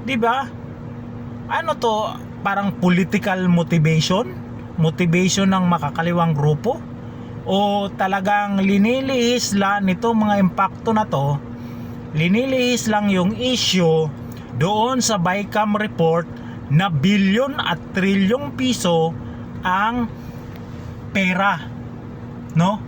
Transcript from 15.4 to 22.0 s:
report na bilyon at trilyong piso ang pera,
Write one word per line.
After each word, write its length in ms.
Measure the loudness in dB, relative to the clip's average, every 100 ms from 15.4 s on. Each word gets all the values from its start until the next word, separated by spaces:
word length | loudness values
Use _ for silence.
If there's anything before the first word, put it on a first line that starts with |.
| -2 0 2 2
report 480 | -2 2 2 4 0 -8 -12 -12 2
na 240 | 2 4
bilyon 640 | 2 4 4 4 4 0 0
at 240 | -2 -4 -4 -2
trilyong 560 | 2 2 2 2 -2 -2
piso 560 | -2 0 2 2 2 -2 -10 -10 -12 -6
ang 480 | -2 0 0 0 -4 -6 -12 -12 -14 -14 -12 -12 -12 -12 -6 -2
pera, 480 | 0 2 2 0 -4 -10 -12 -12